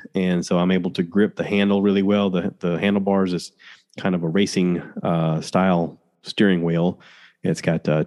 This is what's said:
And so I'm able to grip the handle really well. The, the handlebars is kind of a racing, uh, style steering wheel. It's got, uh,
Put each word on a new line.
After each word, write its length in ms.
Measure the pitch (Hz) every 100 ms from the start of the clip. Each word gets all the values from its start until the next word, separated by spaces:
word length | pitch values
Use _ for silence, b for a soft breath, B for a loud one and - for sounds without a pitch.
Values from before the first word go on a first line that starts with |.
| - 98
And 300 | 92 87 85
so 140 | 90
I'm 120 | 90
able 200 | 92 90
to 120 | 87
grip 340 | 85 101 104 -
the 80 | -
handle 360 | 101 101 101
really 220 | 101 98
well. 260 | 98 104 98
The, 240 | 90 95 -
the 180 | 90 82
handlebars 540 | 101 101 98 98 92
is 220 | 87 - _ B B B -
kind 180 | 98 90
of 80 |
a 40 | 82
racing, 540 | 80 98 - 90 87 - -
uh, 380 | - 85 80 78
style 640 | - 92 95 87 82 - _ _
steering 400 | - - 104 90
wheel. 360 | 85 82 87 98 B B B B
It's 180 | - 82
got, 260 | - 82 -
uh, 160 | 78